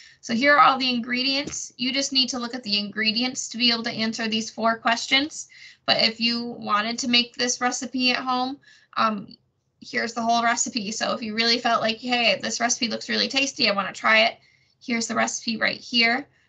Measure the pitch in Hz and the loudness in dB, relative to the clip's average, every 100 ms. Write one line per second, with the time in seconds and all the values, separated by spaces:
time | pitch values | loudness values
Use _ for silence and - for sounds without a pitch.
0 | - - - 233 277 294 311 277 254 247 | -20 -20 -4 2 6 8 8 6 2 0
1 | 233 240 262 277 294 - - - 247 269 | -2 -2 0 0 -2 -8 -12 -4 -2 -2
2 | 277 269 254 262 233 254 208 208 208 208 | 0 0 0 -2 -6 -8 -4 -4 -4 -2
3 | 214 214 254 262 - 226 240 233 233 214 | -2 0 -2 -4 -8 0 0 2 -2 -2
4 | 220 220 226 220 220 - 226 226 233 233 | -4 -2 -2 -2 -4 -2 0 0 0 0
5 | - 269 302 - - - - - - - | 2 0 0 -6 -16 -18 -20 -12 -2 2
6 | 226 220 233 233 240 226 220 208 214 240 | 2 0 -2 -2 -6 -8 -2 0 0 -2
7 | 254 240 240 - 247 - 247 254 254 262 | 0 2 0 -2 -4 0 -2 -2 -6 -2
8 | 254 247 254 254 254 277 - - _ - | 0 0 0 0 0 -6 -14 -20 _ 0
9 | 226 214 - - _ _ _ _ - 240 | 0 0 -6 -16 _ _ _ _ -8 -4
10 | 226 233 226 233 233 240 - 247 196 226 | -4 -2 0 2 2 0 -2 -4 -6 -4
11 | 202 220 220 214 233 240 247 226 220 220 | -2 -2 -4 -2 0 2 2 2 0 -2
12 | 247 240 233 190 220 220 233 - 233 220 | -2 0 2 0 -2 -2 0 0 -2 -4
13 | - 220 208 269 269 - 233 196 185 - | -4 -2 0 0 -2 0 0 2 -2 -2
14 | 226 220 226 - _ _ _ _ - 233 | 2 4 4 0 _ _ _ _ -4 -4
15 | - 226 233 - - 220 202 - - 240 | -2 0 0 -2 -6 -2 -2 -4 -2 2
16 | 233 247 285 _ | 4 2 -4 _